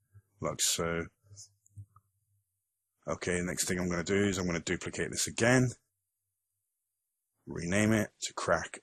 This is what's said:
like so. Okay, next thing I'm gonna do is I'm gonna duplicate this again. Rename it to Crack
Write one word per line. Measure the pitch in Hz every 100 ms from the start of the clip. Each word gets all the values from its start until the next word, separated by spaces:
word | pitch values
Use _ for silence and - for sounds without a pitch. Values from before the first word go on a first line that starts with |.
| _ - _ -
like | 80 76
so. | - - 85 82 80 _ _ - - _ _ 101 101 - _ _ _ _ _ _ _ _ _ _ 73
Okay, | - - 87
next | 87 76 -
thing | 92
I'm | 90
gonna | 85
do | 85 98 101
is | 92
I'm | 90
gonna | 82
duplicate | 85 85 - - 82
this | - -
again. | - 117 127 127 - _ _ _ _ _ _ _ _ _ _ _ _ _ _ _ _ -
Rename | 80 85 101 107
it | 107 - -
to | -
Crack | - - 82 - -